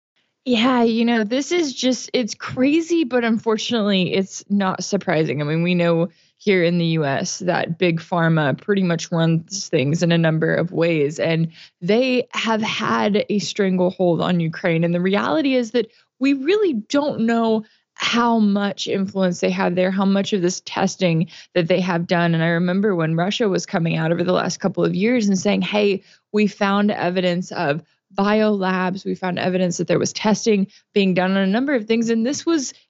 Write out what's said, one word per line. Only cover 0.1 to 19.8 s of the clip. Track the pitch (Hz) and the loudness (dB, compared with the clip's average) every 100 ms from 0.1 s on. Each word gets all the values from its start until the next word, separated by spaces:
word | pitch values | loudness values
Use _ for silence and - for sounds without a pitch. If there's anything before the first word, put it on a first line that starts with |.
| _ _ _ 254 | _ _ _ -2
Yeah, | 226 247 247 | 2 2 4
you | 233 226 | 2 2
know, | 233 233 | 2 0
this | 208 254 285 | 0 -2 -2
is | 349 302 | -2 -2
just, | 247 254 247 - | -2 -2 -2 -2
it's | 254 214 - | -4 -4 -6
crazy, | - 254 269 320 330 339 | -8 -2 2 2 0 0
but | 262 247 | 0 0
unfortunately, | 233 220 226 220 - 233 202 190 180 | 0 0 0 -2 -2 -2 2 2 2
it's | 190 190 - - | 0 -2 -6 -4
not | 202 190 - | 0 0 -2
surprising. | 180 190 - 156 156 139 | -4 -4 0 0 0 -2
I | |
mean, | 147 160 | -2 0
we | 175 | 2
know | 175 170 165 175 - _ _ | 2 2 2 0 -6 _ _
here | 214 190 | 0 2
in | 170 175 | 4 2
the | |
U | 165 160 | 2 0
S | 143 135 185 - | 0 -2 -4 -6
that | 180 165 - 165 | -2 -2 -2 0
Big | 180 165 | 0 0
Pharma | - 175 165 160 143 160 | -2 0 2 2 0 -2
pretty | - 202 | -2 0
much | 180 165 - | 0 -2 -2
runs | 165 165 165 165 - - | 0 2 0 -2 -10 -4
things | 175 139 170 | -2 0 0
in | 170 | 2
a | 170 | 2
number | 160 160 160 | 2 2 0
of | 151 165 | 0 0
ways, | 170 170 160 143 160 | 0 0 2 0 0
and | 165 165 165 - - _ | -2 0 -2 -6 -20 _
they | 175 220 262 247 - | 0 2 2 0 -2
have | - 220 220 | -4 -2 -2
had | 220 - 220 226 214 202 - | -2 -4 -2 0 0 0 0
a | 202 | -2
stranglehold | - - 196 185 180 185 180 170 | -2 -2 0 2 0 0 0 2
on | 175 175 | 0 0
Ukraine. | 160 - 180 165 | -2 -2 0 2
And | 170 | 2
the | 175 | 0
reality | 185 202 226 311 277 254 | 0 0 0 0 2 0
is | 226 | 0
that | 247 220 _ _ - | -2 -4 _ _ -2
we | 269 | 0
really | 277 277 415 392 | 0 0 2 2
don't | 220 - 285 294 - | -2 -2 -2 0 0
know | 226 233 226 220 214 _ _ | 0 2 2 0 -4 _ _
how | - - 233 240 226 | -8 -2 2 2 4
much | 208 202 202 - - | 2 2 0 -4 -4
influence | 196 190 196 185 180 | -2 -2 0 -2 0
they | 185 | -2
have | 185 185 | 0 0
there, | 180 | 0